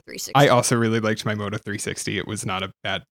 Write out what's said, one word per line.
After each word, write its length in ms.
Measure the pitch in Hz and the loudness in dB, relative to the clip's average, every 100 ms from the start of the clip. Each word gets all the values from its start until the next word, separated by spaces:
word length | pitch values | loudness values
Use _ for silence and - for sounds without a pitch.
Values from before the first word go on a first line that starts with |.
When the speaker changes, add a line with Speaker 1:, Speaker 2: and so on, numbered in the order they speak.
Speaker 1:
three 140 | - - | -12 -14
sixty. 160 | - | 2
Speaker 2:
I 140 | 139 143 | 6 6
also 280 | 123 - 120 | 6 4 2
really 240 | 113 113 | 2 2
liked 240 | 110 110 | 0 -2
my 100 | 110 | -4
Moto 220 | 104 101 104 | -4 -6 -8
three 220 | - 104 | -8 -8
sixty. 400 | 104 95 - 104 | -8 -8 -6 -6
It 80 | - | -6
was 160 | 104 | -6
not 180 | 110 92 | -4 -6
a 80 | 95 - | -6 -8
bad 200 | 104 95 - | -6 -6 -8